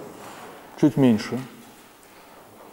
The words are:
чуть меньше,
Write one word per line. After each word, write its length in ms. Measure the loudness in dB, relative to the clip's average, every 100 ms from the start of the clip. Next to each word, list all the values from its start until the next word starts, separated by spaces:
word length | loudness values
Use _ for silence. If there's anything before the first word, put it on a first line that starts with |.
| -18 -18 -20 -18 -20 -20 -20 0
чуть 160 | 2 4
меньше, 440 | 4 4 0 -8 -10 -18 -20 -20 -20 -20 -20 -20 -20 -20 -20 -20 -18